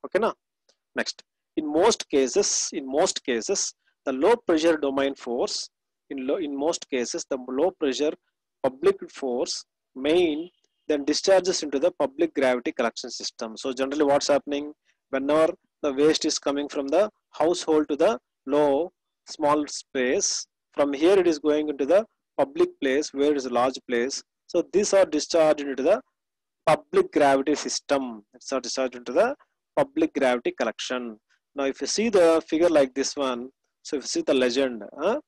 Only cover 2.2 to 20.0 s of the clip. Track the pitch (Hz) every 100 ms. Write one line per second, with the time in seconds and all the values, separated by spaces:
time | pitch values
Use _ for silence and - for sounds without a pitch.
2.2 | 131 190 202 - - 170 135 139 185 -
3.2 | - 117 107 196 - _ _ _ - 131
4.2 | 170 233 - 160 165 156 143 135 139 135
5.2 | - 120 214 - - _ _ _ _ 139
6.2 | 131 170 147 139 151 165 - 131 117 127
7.2 | - 139 127 131 175 180 147 123 147 170
8.2 | _ _ _ _ 135 131 180 196 175 -
9.2 | 135 123 165 - - _ _ 131 139 175
10.2 | 175 151 175 _ _ _ - 151 139 151
11.2 | - 190 180 - 151 139 165 - 143 139
12.2 | 165 147 131 123 160 - 117 - 123 -
13.2 | - - 113 110 135 127 135 147 143 143
14.2 | - 143 - 143 147 - _ _ _ 135
15.2 | 139 156 160 185 _ _ 151 135 151 151
16.2 | 160 - 151 143 143 147 139 156 214 _
17.2 | _ - 156 175 - 156 151 147 180 240
18.2 | _ _ - 143 147 139 180 _ _ _
19.2 | - - 147 147 147 - - 135